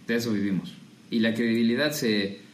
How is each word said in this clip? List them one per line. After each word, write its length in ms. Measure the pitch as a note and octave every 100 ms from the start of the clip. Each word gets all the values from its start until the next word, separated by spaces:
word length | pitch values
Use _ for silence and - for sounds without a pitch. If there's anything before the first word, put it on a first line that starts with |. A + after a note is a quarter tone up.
| -
de 80 | A#2
eso 180 | A#2
vivimos. 400 | G#2 G2+ F2+ - - - - -
Y 80 | A#2
la 140 | A2+
credibilidad 580 | A2+ A#2 A2+ A2+ A#2+ D3+
se, 480 | D3+ A#2+ G#2 G2 - -